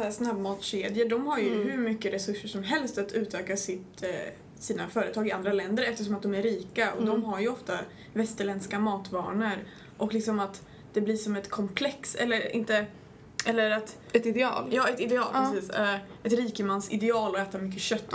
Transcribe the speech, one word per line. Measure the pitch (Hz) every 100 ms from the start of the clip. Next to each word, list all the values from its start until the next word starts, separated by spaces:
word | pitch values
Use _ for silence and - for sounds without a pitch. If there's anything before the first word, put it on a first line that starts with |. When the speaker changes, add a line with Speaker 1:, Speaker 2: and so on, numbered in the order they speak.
Speaker 1:
här | 214
snabbmatskedjor. | 214 240 202 196 196 - 196 196 208 233
De | 233 285
har | 269
ju | 220
Speaker 2:
Mm. | 214 226
Speaker 1:
hur | 262
mycket | 226 220 196
resurser | 190 208 202 208
som | 196
helst | 190 302 247 202
att | 202
utöka | 226 202 180 185 190
sitt, | - 185 - -
eh, | 185 160 - - - -
sina | - 180 170
företag | 226 190 220 214
i |
andra | 185 190
länder | 196 180 226
eftersom | 233 226 202 202
att |
de | 208
är | 196
rika | 220 196 - - 214
och | -
Speaker 2:
Mm. | 220
Speaker 1:
de | 214
har | 214 190
ju | 226
ofta | 247 - 175 - - -
västerländska | 214 220 - 202 196 - 202
matvanor. | 220 196 190 180 175 196 220 190 - - - -
Och | 214
liksom | 220 220 214
att | 196 - - - -
det | 208
blir | 208 220
som | 208 202
ett | -
komplex, | - 202 - 277 277 - -
eller | 240 220 - 233
inte, | 220 214 208 - - - - - -
eller | 226 214
att | 214 214 - -
Speaker 3:
Ett | 233 226
ideal. | 220 254 - 254
Speaker 1:
Ja, | 254 240
ett | 254
ideal, | 226 247 220
Speaker 3:
Ja. | 269 262
Speaker 1:
precis. | 202 185
Eh, | - 202 196 196 -
ett | 214
rikemansideal | 233 233 220 196 196 - 208 226 233 214 185
att | 196
äta | 190
mycket | 190 190
kött | - 214
och | -